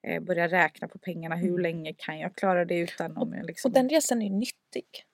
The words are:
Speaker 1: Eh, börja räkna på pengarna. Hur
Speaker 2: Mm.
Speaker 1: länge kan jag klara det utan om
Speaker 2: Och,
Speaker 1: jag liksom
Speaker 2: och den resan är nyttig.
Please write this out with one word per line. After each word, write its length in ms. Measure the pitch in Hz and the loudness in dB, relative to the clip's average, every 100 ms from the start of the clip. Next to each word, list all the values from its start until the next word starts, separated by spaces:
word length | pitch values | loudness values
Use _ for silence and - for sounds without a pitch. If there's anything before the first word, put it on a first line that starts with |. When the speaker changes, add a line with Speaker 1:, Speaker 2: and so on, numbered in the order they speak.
| - | -4
Speaker 1:
Eh, 120 | 165 | -4
börja 280 | 165 170 170 | -2 0 2
räkna 400 | 180 156 - 170 | 4 4 2 -12
på 100 | - | -10
pengarna. 380 | - 170 165 170 | -10 -8 -4 0
Hur 120 | 180 | 0
Speaker 2:
Mm. 120 | 175 | 2
Speaker 1:
länge 320 | 170 165 156 156 | 0 -2 -8 -8
kan 200 | - 156 | -8 -6
jag 160 | 156 | -8
klara 300 | - 196 180 | 0 2 2
det 140 | 175 175 | 2 0
utan 380 | 170 - 165 160 | -2 -4 -8 -4
om 120 | 240 | -6
Speaker 2:
Och, 80 | - | -4
Speaker 1:
jag 100 | 170 | -10
liksom 220 | 170 254 | -2 2
Speaker 2:
och 60 | |
den 140 | 262 254 | 4 6
resan 340 | 311 - 240 | 4 4 0
är 80 | 202 | 0
nyttig. 540 | 196 247 - _ - - - - | 0 -2 -6 _ -10 -10 -20 -20